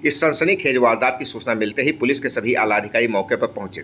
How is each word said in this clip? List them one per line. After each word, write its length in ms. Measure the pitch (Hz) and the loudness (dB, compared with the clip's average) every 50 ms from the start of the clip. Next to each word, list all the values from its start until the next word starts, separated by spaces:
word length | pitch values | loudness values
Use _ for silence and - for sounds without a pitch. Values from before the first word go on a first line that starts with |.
| - | -2
इस 160 | 147 143 - | 0 0 2
सनसनीखेज 560 | 165 156 143 - 160 180 196 190 - 143 131 | 2 2 2 2 2 0 0 0 0 0 2
वारदात 400 | 127 123 117 113 107 127 127 127 - | 4 4 4 4 4 2 0 0 -2
की 60 | 143 | -8
सूचना 300 | 135 - 113 - 123 113 | -10 -10 -8 -2 -2 0
मिलते 280 | 110 107 104 - - 131 | 0 0 -2 -2 0 0
ही 100 | 151 156 | 0 0
पुलिस 280 | 107 120 127 139 139 | 0 0 0 0 0
के 80 | 143 127 | -2 -4
सभी 260 | - 120 104 120 123 | -4 -2 -2 0 0
आला 220 | - 110 107 104 | 2 2 2 2
अधिकारी 320 | 107 104 104 - 113 120 113 | 0 -2 0 0 0 0 2
मौके 280 | 107 98 95 - 123 | 0 0 0 0 0
पर 100 | 101 120 | 0 0
पहुंचे 360 | 113 - 104 101 92 92 80 | -4 -4 -6 -10 -10 -12 -14